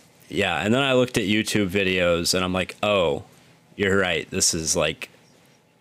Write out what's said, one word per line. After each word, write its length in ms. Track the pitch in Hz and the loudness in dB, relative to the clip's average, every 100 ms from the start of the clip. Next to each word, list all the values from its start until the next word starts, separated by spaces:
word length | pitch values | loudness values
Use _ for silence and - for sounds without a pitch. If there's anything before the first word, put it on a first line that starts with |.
| - _ - | -20 _ -8
yeah, 340 | 78 95 78 | -2 -2 0
and 80 | 101 | 0
then 100 | 123 | 2
I 100 | 139 | 2
looked 260 | 127 123 120 | 2 2 0
at 60 | |
YouTube 440 | 95 107 107 107 98 | 0 0 0 0 0
videos, 640 | 101 92 92 87 85 85 | 0 0 2 2 2 0
and 120 | 92 | 0
I'm 80 | 92 | 0
like, 240 | 92 87 - | -2 -4 -4
"Oh, 440 | 104 101 82 69 - - - _ _ | 0 2 2 -2 -8 -20 -20 _ _
you're 240 | - 98 98 | -4 0 2
right. 320 | 92 80 - | 0 -2 -4
This 240 | 92 - | -2 -2
is, 220 | 87 80 85 | -2 -2 -2
like, 340 | 78 - - - _ _ _ _ _ _ | -2 -4 -14 -20 _ _ _ _ _ _